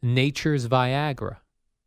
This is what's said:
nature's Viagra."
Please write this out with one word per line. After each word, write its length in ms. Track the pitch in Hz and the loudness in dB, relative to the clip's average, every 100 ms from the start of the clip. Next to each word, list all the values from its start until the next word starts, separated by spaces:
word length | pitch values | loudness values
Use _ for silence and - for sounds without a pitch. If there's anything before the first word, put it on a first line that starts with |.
nature's 640 | 123 123 139 143 160 147 117 | 0 2 2 0 0 0 2
Viagra." 680 | 131 123 135 151 135 98 - _ _ _ _ | 2 2 0 -2 -4 -8 -10 _ _ _ _